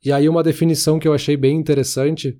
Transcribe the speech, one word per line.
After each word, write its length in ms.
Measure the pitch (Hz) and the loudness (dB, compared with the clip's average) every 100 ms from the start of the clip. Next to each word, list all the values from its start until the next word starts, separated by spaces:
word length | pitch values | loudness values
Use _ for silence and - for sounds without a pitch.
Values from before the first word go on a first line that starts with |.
E 80 | 135 | 0
aí 180 | 139 151 | 2 2
uma 140 | 165 | 2
definição 560 | 160 160 165 156 - 156 | 0 0 0 0 0 0
que 80 | 160 | 2
eu 60 | |
achei 220 | 147 143 147 | 0 0 0
bem 220 | 135 156 | 0 0
interessante 800 | 156 139 127 - 139 160 139 | 0 0 0 -2 -2 -2 -8